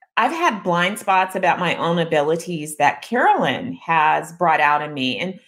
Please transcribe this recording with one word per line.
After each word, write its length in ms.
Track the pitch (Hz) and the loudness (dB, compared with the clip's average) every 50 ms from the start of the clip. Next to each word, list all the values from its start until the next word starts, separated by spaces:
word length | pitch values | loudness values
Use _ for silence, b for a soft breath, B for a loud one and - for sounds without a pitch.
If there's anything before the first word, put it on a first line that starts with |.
| _ _ - | _ _ -2
I've 160 | 202 226 269 330 | 0 0 0 0
had 300 | 330 349 330 226 190 180 | 0 0 0 0 0 -2
blind 360 | 180 170 170 175 190 214 - | 0 0 2 2 0 -2 -4
spots 360 | - 202 190 185 190 190 - | -2 2 2 2 2 0 -2
about 220 | 190 185 175 151 - | -2 0 0 0 2
my 180 | 180 165 - | 0 -2 -2
own 220 | - 147 165 170 170 | -2 -2 -2 0 0
abilities 800 | 165 165 160 151 143 151 165 165 165 175 175 156 151 151 - | 0 2 2 2 2 2 0 -2 -4 -6 -8 -8 -8 -10 -2
that 260 | - 147 135 - - - | 2 2 2 2 0 -8
Carolyn 720 | - 226 247 320 415 415 311 185 143 120 - 90 - - | -4 -2 2 2 4 2 2 2 0 -2 -2 -4 -8 -10
has 580 | - - - 165 160 151 156 151 151 156 160 165 | -12 -4 0 2 2 4 4 2 0 -2 -6 -6
brought 280 | - 175 165 156 151 | -2 0 2 2 4
out 200 | 151 147 147 147 151 | 4 2 2 2 -2
in 100 | 151 147 | -4 -6
me. 240 | 135 131 127 120 98 | -4 -4 -4 -2 -4
And, 200 | 160 190 185 B B | -6 -6 -8 B B